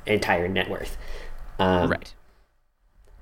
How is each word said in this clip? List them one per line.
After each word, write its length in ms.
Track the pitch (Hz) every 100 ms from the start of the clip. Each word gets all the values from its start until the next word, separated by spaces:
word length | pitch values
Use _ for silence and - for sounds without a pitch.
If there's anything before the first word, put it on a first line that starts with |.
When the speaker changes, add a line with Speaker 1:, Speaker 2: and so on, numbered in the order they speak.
| -
Speaker 1:
entire 420 | 104 - 90 90
net 220 | 95 95
worth. 280 | 92 - - - - - - - -
Um, 320 | 92 90 85
Speaker 2:
Right. 220 | - - - - - _ _ _ _ _ _ - -